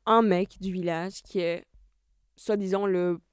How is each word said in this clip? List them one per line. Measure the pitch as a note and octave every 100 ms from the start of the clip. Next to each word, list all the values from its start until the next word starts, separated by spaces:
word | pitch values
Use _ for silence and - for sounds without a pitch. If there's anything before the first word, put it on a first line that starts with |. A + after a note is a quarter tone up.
| -
un | A3+
mec | A3+ F3+ G3+ -
du | F#3+
village | F#3 E3+ E3 F3+ G3
qui | - G3
est | E3+ E3+ - - - _ _ _ _ -
soi-disant | - G#3 F#3+ G3 G3+
le | F#3 F3+ E3+ -